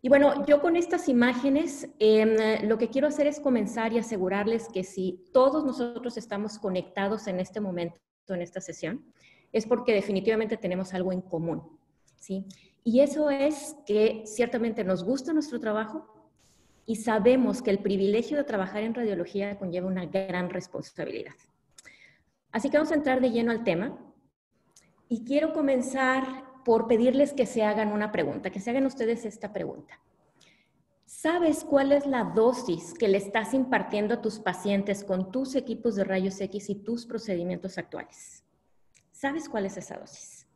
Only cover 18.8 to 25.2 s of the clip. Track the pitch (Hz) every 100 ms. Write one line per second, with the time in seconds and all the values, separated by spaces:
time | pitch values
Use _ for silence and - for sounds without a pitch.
18.8 | 220 233 233 190 175 202 202 202 190 175
19.8 | 185 185 170 185 190 180 180 180 - -
20.8 | - - - 110 - - _ _ _ -
21.8 | - - - _ _ _ _ 226 269 294
22.8 | 311 320 294 262 254 233 233 226 226 170
23.8 | 226 - - _ _ _ _ _ _ _
24.8 | _ _ _ 226